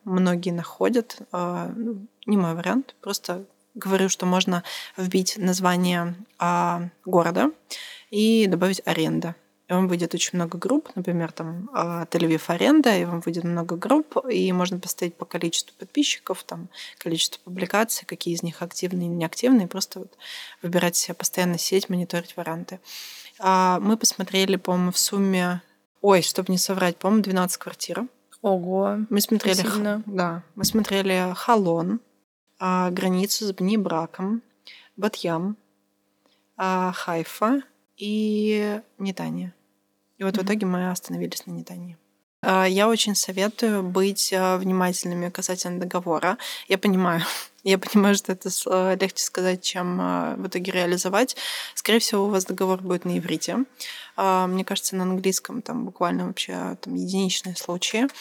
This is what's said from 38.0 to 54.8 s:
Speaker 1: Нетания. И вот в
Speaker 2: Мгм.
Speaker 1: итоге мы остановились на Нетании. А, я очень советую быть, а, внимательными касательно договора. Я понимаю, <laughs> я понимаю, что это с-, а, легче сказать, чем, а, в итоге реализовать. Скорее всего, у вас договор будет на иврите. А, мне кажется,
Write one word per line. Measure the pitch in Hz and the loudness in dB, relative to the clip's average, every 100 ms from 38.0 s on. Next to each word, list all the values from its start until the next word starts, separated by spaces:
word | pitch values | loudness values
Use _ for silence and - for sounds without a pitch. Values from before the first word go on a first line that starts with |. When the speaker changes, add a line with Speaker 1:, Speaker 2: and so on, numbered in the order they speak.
| 208 214 214 214 214 208 208 214 - - | -4 -2 0 0 2 0 0 -4 -10 -8
Speaker 1:
Нетания. | 196 185 165 170 180 - _ _ _ _ _ - | -6 -4 -6 -6 -8 -12 _ _ _ _ _ -6
И | |
вот | 196 196 | -2 0
в | |
Speaker 2:
Мгм. | 190 | 0
Speaker 1:
итоге | 214 190 | 0 0
мы | 180 180 | 0 -2
остановились | 175 - 175 175 - - | -4 -6 -6 -6 -8 -10
на | |
Нетании. | 170 170 180 175 165 _ _ _ _ | -12 -12 -14 -14 -18 _ _ _ _
А, | 190 190 185 | 2 4 4
я | 190 220 | 4 4
очень | 220 214 190 | 4 2 0
советую | - 185 208 - 226 202 | -2 0 -2 0 0 0
быть, | 185 185 196 196 - | 0 2 2 0 0
а, | 190 185 185 | 2 2 2
внимательными | 190 185 180 180 180 175 175 | 2 2 2 0 -4 -4 -4
касательно | 190 185 185 180 180 | -4 -4 -4 -4 -6
договора. | 180 180 180 151 170 233 - - - | -4 -2 0 0 2 0 -4 -10 -2
Я | 190 | 2
понимаю, | 208 185 180 170 165 - | 4 4 4 0 -2 -6
<laughs> | - _ | -10 _
я | - 196 | 2 2
понимаю, | - 214 202 202 | 4 6 6 4
что | - | 0
это | 185 185 | -4 -4
с-, | - - | -4 0
а, | 185 185 190 | 2 2 2
легче | 190 - | 0 -2
сказать, | - 185 185 185 | -4 -2 0 0
чем, | - 185 180 180 | -2 -4 -2 -2
а, | 180 175 160 190 | -2 -2 -2 -4
в | 190 | -6
итоге | 180 185 | -6 -2
реализовать. | 180 175 180 185 196 262 - - - - - | 0 0 0 2 2 2 -2 -6 -8 -8 -4
Скорее | - 226 | 2 2
всего, | - 208 202 | 4 0 2
у | |
вас | 190 185 | 0 0
договор | 185 185 185 | -2 0 0
будет | 185 180 180 | -2 -2 -2
на | 175 | -4
иврите. | 175 160 - 214 262 - - - - - | -2 -4 -2 -2 -4 -6 -14 -12 -10 0
А, | 190 185 180 | 2 4 2
мне | 185 185 | 0 -2
кажется, | 196 | -4